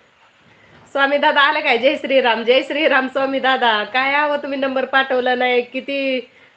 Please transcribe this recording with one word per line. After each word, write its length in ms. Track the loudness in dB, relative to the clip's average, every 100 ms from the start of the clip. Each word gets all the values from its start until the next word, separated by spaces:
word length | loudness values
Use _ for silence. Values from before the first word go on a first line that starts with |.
| _ _ _ _ _ _ _ -20 -8
स्वामी 260 | -2 0 2
दादा 220 | 2 4
आले 200 | 2 2
काय? 180 | 0 2
जय 180 | 2 0
श्रीराम, 460 | 0 2 2 0
जय 200 | 2 0
श्रीराम 460 | 0 -2 2 2 0
स्वामी 320 | -2 -2 -2
दादा. 440 | 0 2 2 0
काय 300 | -2 -2 0
आहो, 220 | 0 0 -2
तुम्ही 220 | -4 -4
नंबर 260 | -4 -4
पाठवला 500 | -2 0 0 0 0
नाही, 280 | 0 0 0
किती 680 | -2 -6 -6 -4 -2 -4 -6 _ -20